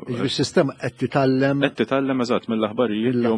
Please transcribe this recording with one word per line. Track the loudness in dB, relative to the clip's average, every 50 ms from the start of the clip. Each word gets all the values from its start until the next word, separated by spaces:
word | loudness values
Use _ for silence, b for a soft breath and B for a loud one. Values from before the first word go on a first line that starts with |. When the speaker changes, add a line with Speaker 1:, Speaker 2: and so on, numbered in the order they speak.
| -8 -8
Speaker 1:
Jiġifieri | -6 -4 -4 -4 -2
s-sistema | -2 -2 0 2 2 2 2 0 -6
qed | -8 -8 -6 -4 -4
titgħallem | 0 0 2 2 2 2 2 2 2 2 2 0
Speaker 2:
Qed | 0 0 0
titgħallem, | -2 0 0 0 0 0 0 -2 0
eżatt, | 0 0 -2 0 -2
mill-aħbarijiet | -2 -2 -2 -2 0 0 0 0 0 0 0 0 0
Speaker 1:
mill- | 0 2 2
Speaker 2:
jew | 2